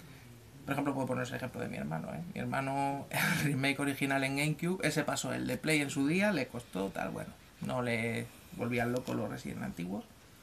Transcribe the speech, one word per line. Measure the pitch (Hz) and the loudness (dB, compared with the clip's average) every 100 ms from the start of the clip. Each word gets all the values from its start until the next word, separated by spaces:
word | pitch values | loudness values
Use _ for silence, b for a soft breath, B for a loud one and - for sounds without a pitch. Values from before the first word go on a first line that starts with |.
| B B B - - - - | B B B -20 -18 -12 -4
Por | |
ejemplo, | 143 143 | 0 2
puedo | 135 127 | 2 0
poner | 123 123 | 0 -2
el | |
ejemplo | - - - | -4 -4 -4
de | 123 | -4
mi | - | -4
hermano, | - 160 - | -2 -2 -4
¿eh? | - 175 | -6 -6
Mi | - | -4
hermano, | 123 131 135 139 139 139 - | -2 0 0 2 2 0 -2
<laughs> | |
el | - 156 160 | 0 2 4
remake | 147 135 139 139 | 4 4 2 2
original | 139 135 139 135 | 0 0 2 2
en | 135 139 | 2 2
GameCube, | 147 151 170 185 147 | 2 2 0 2 2
ese | 156 | 2
pasó | 143 139 131 | 0 0 0
el | 120 127 | 0 0
de | 123 | 0
Play | 151 156 | 2 4
en | 139 | 4
su | 139 139 | 2 4
día, | 180 208 | 4 4
le | 170 127 | 2 0
costó | 117 - 92 98 | -4 -6 -2 -2
tal, | - - | -2 -4
bueno, | 57 - - - - | -4 -8 -12 -16 -6
no | - 131 | -2 0
le | 120 117 117 113 117 - - | 2 2 0 0 -4 -8 -12
volvían | - 123 120 123 | -4 0 2 2
loco | 123 123 | 0 0
los | 123 113 | -2 -2
Resident | 131 - - | -4 -6 -4
antiguos. | 131 - 180 208 - - - B | -4 -4 -4 -4 -8 -16 -20 B